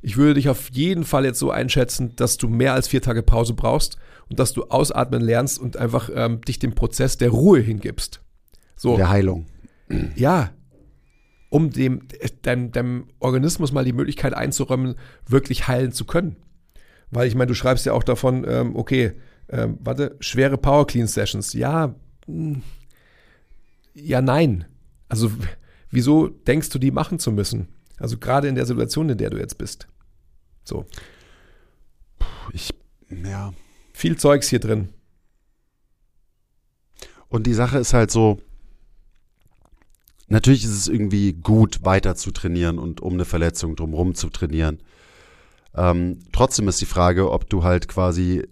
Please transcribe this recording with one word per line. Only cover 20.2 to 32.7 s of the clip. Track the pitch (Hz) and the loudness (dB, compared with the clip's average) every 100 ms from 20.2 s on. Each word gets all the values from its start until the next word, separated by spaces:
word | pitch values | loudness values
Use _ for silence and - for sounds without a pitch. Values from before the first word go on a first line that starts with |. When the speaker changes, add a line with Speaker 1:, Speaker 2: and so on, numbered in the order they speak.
Speaker 1:
schwere | - 123 135 135 | -6 0 2 2
Power | - 143 139 | 2 4 4
Clean | 120 113 | 0 -2
Sessions. | - 104 104 104 | -2 -4 -4 -6
Ja, | 117 123 160 151 - - - - | -4 -2 -2 -2 -6 -20 -20 -14
mm, | 160 160 139 - - - - _ _ _ _ _ - - _ _ | -8 -6 -6 -10 -16 -20 -20 _ _ _ _ _ -20 -20 _ _
ja, | - 151 131 | -16 -2 0
nein. | 131 135 160 92 85 - - _ - | 2 2 2 0 -6 -18 -20 _ -8
Also, | 107 113 | -2 -2
w-, | 110 90 - - - - | -2 -8 -8 -18 -20 -4
wieso | 127 120 156 156 | -2 4 4 4
denkst | - - 143 - | -2 -2 0 0
du, | 135 | -2
die | 131 | -2
machen | 135 151 170 | 0 -4 -4
zu | - | -2
müssen? | 104 98 113 92 - _ - | -2 -2 -4 -8 -12 _ -10
Also | 110 110 | -8 -6
gerade | - 135 143 | -2 0 0
in | |
der | 127 123 | -2 -2
Situation, | 120 117 - 160 | -2 -2 -2 -2
in | 113 | -2
der | 104 | -4
du | 104 | -6
jetzt | - - | -8 -10
bist. | - - - - _ _ _ _ _ _ | -12 -12 -20 -20 _ _ _ _ _ _
So. | - - - - - - - - _ _ _ _ - _ - _ | -12 -10 -10 -18 -20 -20 -20 -20 _ _ _ _ -20 _ -20 _
Speaker 2:
Puh, | - - - | -4 -4 -14
ich, | - - | -12 -10